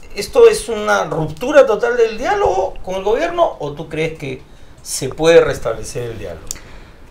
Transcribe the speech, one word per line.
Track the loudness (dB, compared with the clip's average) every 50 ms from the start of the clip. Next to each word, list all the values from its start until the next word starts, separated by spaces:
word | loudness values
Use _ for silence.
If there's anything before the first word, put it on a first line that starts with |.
| -16 -14 -10
¿esto | -10 -8 -2 4 6 6 6
es | 6 4 -4 -6
una | -6 -4 0 0 0 0 0
ruptura | -2 -4 -4 -4 -6 -6 -8 -4 2 6 6 6
total | 6 4 0 0 0 2
del | 2 2 2 0 -4
diálogo | -4 -2 0 0 2 0 2 0 -2 -4 -6 -8 -8
con | -6 -6
el | -4 -2
gobierno | 0 0 0 0 -2 0 0 0 0 0 -4
o | -10 -10 -10
tú | -10 -12 -8
crees | -6 -4 -4 -4 -6 -8
que | -10 -10 -10 -12 -14 -20 -20 -20 -20 -20 -20 -20 -14
se | -12 -10 -6 -6 -6
puede | -4 0 4 6 8 8
restablecer | 6 6 0 -4 -4 -6 -6 -6 -8 -10 -8 -8 -8 -8
el | -10 -10
diálogo? | -12 -12 -14 -14 -12 -14 -14 -14 -14 -20 -20 -20 -20 -20 -20 -20 -20 -20